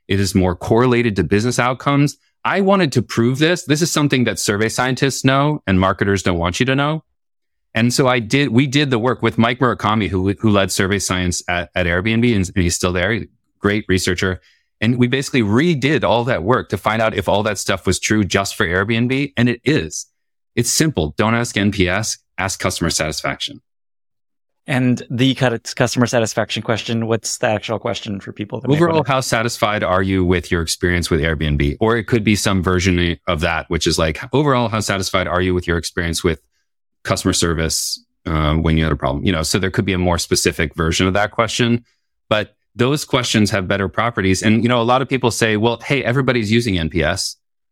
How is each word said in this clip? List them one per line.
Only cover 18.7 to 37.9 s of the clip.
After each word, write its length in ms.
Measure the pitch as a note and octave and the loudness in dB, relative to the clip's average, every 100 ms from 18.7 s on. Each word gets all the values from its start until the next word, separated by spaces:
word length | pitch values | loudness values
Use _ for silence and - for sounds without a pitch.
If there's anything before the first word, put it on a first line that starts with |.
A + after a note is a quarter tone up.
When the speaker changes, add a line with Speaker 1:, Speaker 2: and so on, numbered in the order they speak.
| F2+ G2+ A2+ A#2+ C3 C#3 - | 0 0 0 0 -2 -4 0
Speaker 1:
And 140 | B2 | 0
it 100 | A#2 - | 0 0
is. 420 | D3 D#2+ - - _ _ _ _ - | 0 0 -8 -14 _ _ _ _ -4
It's 160 | B2 | -2
simple. 420 | - D#3+ A#2 D#2 - | 0 0 0 -2 0
Don't 180 | G#2+ A#2 | 0 0
ask 220 | A#2+ - | 0 0
N 140 | G2+ | 0
P 180 | G2+ F2+ | 2 0
S, 280 | F#2 A2 - _ - | 0 -4 -8 _ -6
ask 200 | F#2+ - | -4 -2
customer 300 | F#2+ - E2 | -4 -2 -2
satisfaction. 720 | - D#2 D#2 - C#2 - B1 _ _ _ _ _ _ _ _ _ _ - | -2 -4 -4 -6 -6 -10 -12 _ _ _ _ _ _ _ _ _ _ -4
Speaker 2:
And 360 | C3 B2+ A#2+ - | 0 2 0 -2
the 240 | A#2 C3 | 0 0
cu-, 240 | B2+ B2+ A#2 - - | 2 0 0 -4 -2
customer 300 | A#2+ - A#2+ | 0 2 2
satisfaction 560 | B2 A2+ - G#2+ - | 2 0 -2 -4 -4
question, 460 | G#2+ A2 - A#2 A2+ | -2 -4 -2 -2 0
what's 320 | A2+ - - | -2 -4 -4
the 80 | B2 | 0
actual 320 | G#2 - G#2+ | 0 -2 -4
question 400 | A#2 G#2 - G2 | -4 -6 -8 -10
for 120 | - | -10
people 300 | - G#2 A2 | -12 -10 -6
that 60 | B2 | -2
may 80 | D3 | 2
Speaker 1:
Overall, 220 | E3+ D#3+ | 2 0
Speaker 2:
wanna 100 | C#3 | 0
Speaker 1:
how 120 | C3 | 0
satisfied 640 | C3 B2 A2+ - A2 G#2+ | 0 -2 -2 0 0 0
are 200 | F#2 F2+ | 0 0
you 200 | F#2+ F#2+ | 2 2
with 280 | F2+ F2+ E2+ | 2 2 0
your 100 | F2 | -2
experience 480 | D#2+ - F2+ F2 D#2+ | -2 -2 0 0 2
with 120 | E2 | 0
Airbnb? 560 | D#2+ D#2 D2+ D2 C#2+ - | 0 0 0 0 0 0
Or 180 | A2 A#2 | 0 0
it 80 | G2+ | 0
could 180 | A#2+ | 0
be 120 | G#2+ G#2 | 2 0
some 260 | - G2 | 2 0
version 560 | F2 F2+ F#2 F2 F2 E2 - | 2 2 2 2 0 -2 -4
of 140 | E2+ | -2
that, 280 | E2+ D#2+ D2 | 0 -2 -2
which 180 | E2 E2+ | -2 0
is 100 | D#2 | 0
like, 240 | D#2+ D#2 B2 | 0 -2 -2
overall, 380 | C3 D3 B2+ A#2 | 0 2 0 0
how 100 | G#2+ | -2
satisfied 480 | G#2 G2 F#2 F#2+ F2 | -2 -4 -2 -2 0
are 140 | F2 | 0
you 140 | F#2 F2+ | 0 0
with 120 | F2 | 0
your 100 | E2+ | -2
experience 460 | - - E2+ D#2+ | -2 -4 -4 -2
with 160 | F2+ D#2 _ _ _ _ _ _ | -2 -2 _ _ _ _ _ _
customer 300 | - F#2 G2 | -6 -2 0
service, 680 | F2+ - D#2+ D#2+ - - | 0 0 0 -2 -2 -6